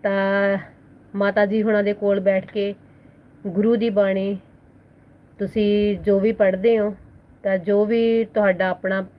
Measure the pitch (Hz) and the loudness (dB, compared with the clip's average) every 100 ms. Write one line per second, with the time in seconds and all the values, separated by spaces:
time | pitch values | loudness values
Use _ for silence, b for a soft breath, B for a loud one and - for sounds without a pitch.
0 | 202 196 196 196 196 196 B B B - | -2 -2 0 0 0 -2 B B B -20
1 | - 196 202 202 202 220 214 208 202 208 | -12 -2 -2 0 0 0 0 0 0 -2
2 | 202 196 190 190 185 208 202 202 B B | 0 0 0 -2 -4 -6 -6 -8 B B
3 | B B - - 202 175 214 233 233 202 | B B -20 -12 -6 0 0 2 0 0
4 | 196 190 196 196 - - - - _ _ | 0 0 -4 -6 -12 -20 -20 -20 _ _
5 | - - - - 196 220 208 208 208 190 | -20 -20 -20 -10 -6 0 0 2 0 -2
6 | 208 196 208 220 196 185 220 226 208 196 | 0 2 2 2 2 2 2 2 0 -6
7 | - - _ - 202 190 175 202 208 233 | -18 -20 _ -8 -4 -2 0 0 2 2
8 | 226 226 220 220 202 180 185 180 190 190 | 2 0 0 0 0 2 -2 -2 -4 -4
9 | 190 | -6